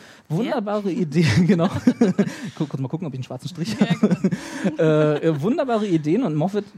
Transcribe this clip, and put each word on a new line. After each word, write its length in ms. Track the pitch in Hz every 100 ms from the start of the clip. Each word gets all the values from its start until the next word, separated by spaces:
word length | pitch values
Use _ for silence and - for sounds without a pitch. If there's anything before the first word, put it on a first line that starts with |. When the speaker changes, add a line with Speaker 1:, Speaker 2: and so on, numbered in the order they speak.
| - - -
Speaker 1:
Wunderbare 640 | 156 269 294 202 208 196
Speaker 2:
Ja. 100 | 160
Speaker 1:
Idee, 260 | 170 151 156 107
<laughs> 100 | 170
genau. 220 | 180 175 - - 233 208 - 196 - 214 -
Guck, 120 | 147
kurz 100 | 143
mal 80 | 131
gucken, 180 | 160 175
ob 60 |
ich 60 | 127
einen 60 |
schwarzen 240 | 123 131 -
Strich 280 | 175 185 208
Speaker 2:
Ja, 80 | 208
Speaker 1:
habe. 100 | 175
Speaker 2:
genau. 380 | 202 - 185 180
Speaker 1:
<laughs> 360 | - 277 190 302
Äh, 480 | 160 151 151 147 165
äh, 120 | 156
wunderbare 440 | 170 320 269 226 214
Ideen 360 | 160 151 196
und 120 | 233
Moffat, 300 | 151 175 202 196